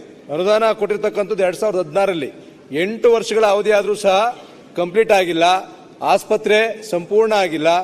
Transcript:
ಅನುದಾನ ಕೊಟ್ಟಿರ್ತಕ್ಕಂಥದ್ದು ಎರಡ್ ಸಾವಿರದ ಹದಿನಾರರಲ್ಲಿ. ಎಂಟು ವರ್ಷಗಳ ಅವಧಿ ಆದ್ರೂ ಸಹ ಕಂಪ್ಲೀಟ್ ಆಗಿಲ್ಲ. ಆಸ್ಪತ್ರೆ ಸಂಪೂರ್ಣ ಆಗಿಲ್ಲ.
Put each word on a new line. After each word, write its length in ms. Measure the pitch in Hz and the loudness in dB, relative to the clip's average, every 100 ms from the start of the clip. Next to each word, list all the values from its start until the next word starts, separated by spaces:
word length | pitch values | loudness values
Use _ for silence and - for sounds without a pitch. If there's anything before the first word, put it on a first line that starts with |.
| - - - | -18 -20 -10
ಅನುದಾನ 380 | 147 185 214 226 | -4 0 2 2
ಕೊಟ್ಟಿರ್ತಕ್ಕಂಥದ್ದು 680 | 214 202 208 208 214 196 202 | 0 -2 -2 -4 -4 -4 -2
ಎರಡ್ 140 | 180 180 | -2 -2
ಸಾವಿರದ 220 | 220 185 | -2 -2
ಹದಿನಾರರಲ್ಲಿ. 520 | 165 165 196 170 127 - - - - | -2 0 0 -2 -6 -12 -20 -20 -8
ಎಂಟು 400 | 143 190 220 233 | -4 -4 0 2
ವರ್ಷಗಳ 340 | 226 - 220 214 | 2 0 0 2
ಅವಧಿ 240 | 202 208 | 2 2
ಆದ್ರೂ 240 | 208 202 | 0 0
ಸಹ 480 | 202 196 190 233 247 - - - - | -2 0 2 0 -4 -16 -20 -12 -6
ಕಂಪ್ಲೀಟ್ 360 | 175 190 220 | -4 0 2
ಆಗಿಲ್ಲ. 640 | 196 175 165 170 185 196 - - - | 2 2 2 2 2 -2 -20 -20 -6
ಆಸ್ಪತ್ರೆ 800 | 139 190 - 214 214 214 226 214 | 0 0 0 -2 2 2 0 -4
ಸಂಪೂರ್ಣ 500 | - 175 175 208 226 | -6 -6 0 2 2
ಆಗಿಲ್ಲ. 360 | 214 185 156 160 170 | 2 0 0 2 0